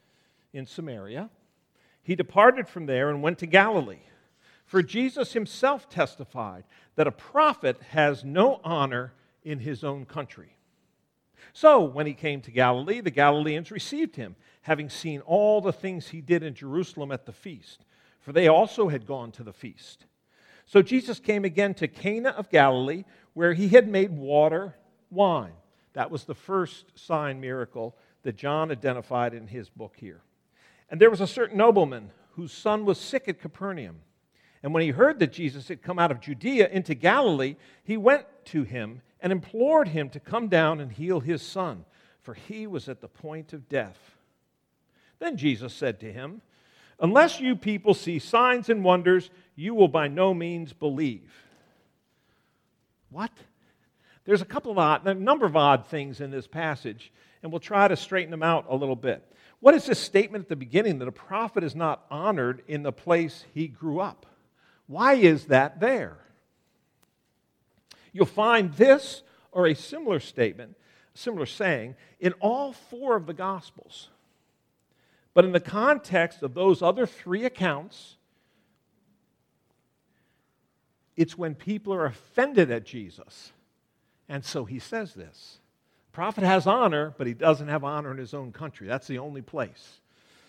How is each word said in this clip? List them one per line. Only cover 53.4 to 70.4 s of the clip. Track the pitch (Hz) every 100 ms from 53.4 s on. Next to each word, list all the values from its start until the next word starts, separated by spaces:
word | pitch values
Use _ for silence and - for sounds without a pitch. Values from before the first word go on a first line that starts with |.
| _ _ _ _ _ _ _ _
There's | - 202
a | 185
couple | 285 254
of | 196
odd, | 156 147 190
a |
number | 190 202 302
of | 214 156
odd | 143 131 -
things | 156 139 123
in | 139
this | 135 120
passage, | 156 165 147 123 110 - _ _ _
and | 165
we'll | 165
try | - 202 202
to | 180
straighten | - 185 165
them | 160
out | 160 165 -
a | 131
little | 139 123
bit. | 127 87 - _ _ _
What | 247
is | 311
this | - 226
statement | - 196 220 208
at | 180
the | 151
beginning | 127 156 220 143
that | 123
a |
prophet | 107 - 196 220 214
is | 165
not | 135 160 143 -
honored | 143 190 185 123 131 -
in | 151
the | 143
place | 123 - 170 165 - -
he | 147 160
grew | 117 160 151
up? | 190 - _ _ _ _ _ _ -
Why | 147 247
is | 277 185 151 -
that | 135 139 -
there? | 220 262 110 78 _ _ _ _ _ _ _ _ _ _ _ _ _ _ _ _ _ - _
You'll | 180 -
find | - 214 233 185
this | 143 262 277 - - - _ _
or | 180 175
a |
similar | 151 - 302 294 165
statement, | - -